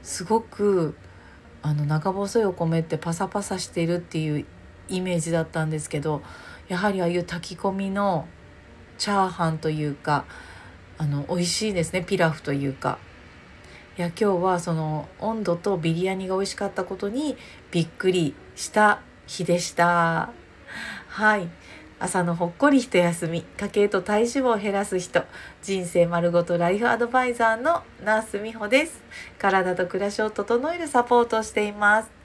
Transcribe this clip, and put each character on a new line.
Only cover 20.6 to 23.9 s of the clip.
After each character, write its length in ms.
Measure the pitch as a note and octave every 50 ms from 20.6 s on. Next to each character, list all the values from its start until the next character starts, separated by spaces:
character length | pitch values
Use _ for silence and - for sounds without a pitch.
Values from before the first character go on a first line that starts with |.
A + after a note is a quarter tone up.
| - - - - - - - - -
は 300 | - - - G#3+ G#3+ G#3+
い。 100 | G3+ F3+ E3+ E3+ - - - - - - - -
朝 280 | - - F3+ - F#3 F3+
の 100 | E3+ F3
ほ 120 | E3+ F3+
っ 40 | F3 E3+
こ 120 | - C4+ D4
り 120 | C#4+ C4
一 160 | A#3+ - -
休 300 | F#3 F3 E3+ E3+ E3+ - D#3+
み、 140 | E3 E3 E3 - -
家 120 | - G#3 G3
計 180 | - G#3 G3+
と 140 | G3+